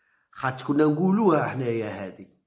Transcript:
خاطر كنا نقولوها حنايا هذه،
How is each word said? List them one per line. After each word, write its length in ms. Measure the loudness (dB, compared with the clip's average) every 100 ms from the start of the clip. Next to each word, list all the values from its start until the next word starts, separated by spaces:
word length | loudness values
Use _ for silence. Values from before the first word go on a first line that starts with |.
| _ _ _
خاطر 320 | -8 -6 -4
كنا 200 | -2 2
نقولوها 640 | 2 4 2 4 4 4 0
حنايا 580 | -4 -4 -4 -4 -8 -10
هذه، 200 | -14 -20 _